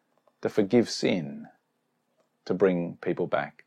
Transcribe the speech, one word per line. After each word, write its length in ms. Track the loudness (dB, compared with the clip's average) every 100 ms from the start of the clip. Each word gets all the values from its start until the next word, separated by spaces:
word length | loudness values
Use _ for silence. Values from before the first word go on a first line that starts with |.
| _ _ _ _
to 80 | -4
forgive 400 | 0 4 4 2
sin, 560 | 0 0 0 -4 -10 -16 _ _ _ _ _ _ _ _ _
to 80 | -6
bring 460 | 2 4 4 -2 -6
people 260 | -4 -4 -2
back 380 | -2 -4 -10